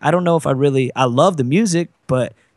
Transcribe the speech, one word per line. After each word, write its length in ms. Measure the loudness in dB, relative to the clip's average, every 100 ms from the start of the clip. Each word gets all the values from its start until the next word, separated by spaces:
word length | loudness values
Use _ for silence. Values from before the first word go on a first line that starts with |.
I 80 | -2
don't 140 | 0
know 120 | 2 0
if 100 | 0
I 40 |
really, 400 | 0 0 0 -2
I 100 | -2
love 340 | 0 2 2 2
the 60 |
music, 440 | 0 0 0 -2 -4 _ -4
but 280 | -4 -4 -8 _